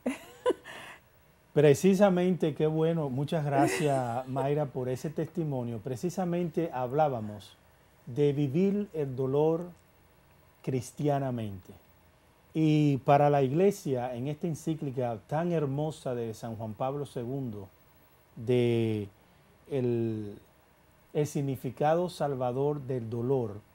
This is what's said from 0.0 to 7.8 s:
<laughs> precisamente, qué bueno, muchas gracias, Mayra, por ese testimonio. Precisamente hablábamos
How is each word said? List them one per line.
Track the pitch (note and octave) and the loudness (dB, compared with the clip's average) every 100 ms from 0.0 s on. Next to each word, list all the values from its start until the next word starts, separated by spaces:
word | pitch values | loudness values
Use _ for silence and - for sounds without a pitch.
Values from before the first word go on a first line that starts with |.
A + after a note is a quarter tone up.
<laughs> | B3 - - - B4 - - - - - _ _ _ _ _ | -8 -8 -12 -4 -2 -2 -6 -16 -16 -20 _ _ _ _ _
precisamente, | D3 D3 C#3 F#3+ F#3+ G3+ F3+ F3+ F3 D#3+ | 4 6 6 6 6 6 6 2 2 0
qué | C3 D#3 | 0 0
bueno, | D#3 D#3+ E3 C#3+ | 2 0 0 -2
muchas | B2+ D3 E3+ | -2 -2 -2
gracias, | C#3+ C#3 - F#4+ D3 C3+ B2 A#2+ B2+ | 0 2 2 2 0 0 0 -4 -4
Mayra, | C3+ C3+ D3 C#3+ | -2 0 0 -2
por | C3+ B2+ | -4 -4
ese | B2+ D#3+ | -4 -6
testimonio. | D#3 D3+ F3+ D#3 C3 A#2+ A#2 | -6 -6 -4 -4 -2 -4 -6
Precisamente | B2+ B2+ F3 F3+ F3+ F3 F3 F3 E3 | -8 -6 -4 -2 -2 0 -2 -2 -2
hablábamos | B2+ B2+ C#3+ D3+ A#2+ G#2 G#2 - - _ _ | -2 -2 2 2 0 -6 -10 -16 -20 _ _